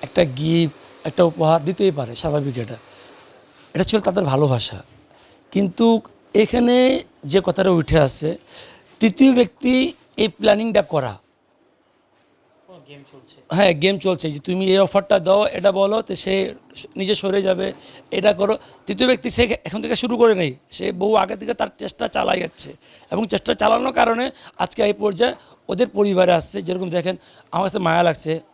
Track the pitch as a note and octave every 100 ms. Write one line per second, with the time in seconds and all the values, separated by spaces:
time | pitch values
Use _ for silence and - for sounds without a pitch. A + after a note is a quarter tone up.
0 | C#3+ - E3+ B2+ D#3 E3 E3 - - -
1 | - D3 E3+ D#3+ D#3 E3 D3 F#3+ G3 C#3+
2 | A#2+ A#2 E3 D3 C#3 B2 A2 A2+ - -
3 | - - - - _ _ _ - F#3 A3
4 | G3+ F#3 E3+ C3+ D3 B2 - F#2+ - -
5 | _ _ _ _ _ F#3+ G3 F3 A#3 A3+
6 | - _ _ G3+ G#3+ A#3+ A#3+ B3 B3+ C4
7 | - _ C#3+ F3 F#3 F3 F#3+ F3 D3+ D#3+
8 | C#3 - D3+ - _ - - - _ _
9 | A3 F#3 C4+ B3 A#3+ _ B3 B3+ C4+ -
10 | _ - - - G#3+ G#3 A3+ G#3 - D#3+
11 | B2+ G2+ _ _ _ _ _ _ _ _
12 | _ _ _ _ _ _ _ F3+ C#3+ C#3+
13 | C#3 C#3 B2+ - _ F3 G3 D#3+ F3 G3
14 | F#3+ F3 D#3+ D3 D#3+ F3+ F#3+ F#3+ F#3+ G3+
15 | G3 G3+ E3+ G3 G#3 - F#3+ F#3+ G3 G#3+
16 | - F#3 - F#3+ F#3+ - _ - - -
17 | F#3+ G#3 G3 G3 F#3+ F#3 F#3+ - - -
18 | _ - G3+ F3+ G3+ G#3+ - - - G3
19 | B3 B3+ A#3+ A3 A#3 G#3+ - G3 - -
20 | A#3+ A#3 A3+ G3+ E3 C3 _ - F#3 F#3
21 | G3 G#3+ F#3+ G#3 G#3+ A#3 A3+ _ G#3 -
22 | A3+ - - - E3+ - C#3+ - _ -
23 | _ F3 G#3+ G3+ - A3+ G#3 A3+ B3+ B3
24 | A#3 A3+ C4 - - _ F#3 - G#3+ G3+
25 | G#3 F3+ A#3+ - - _ - F3+ B3 G3
26 | G3+ F#3 F3+ F3 D#3 G3+ F3 F3+ F3+ E3+
27 | E3 F#3 _ - _ E3 F#3+ F#3+ F3+ E3
28 | F3 D#3 D#3 D#3+ -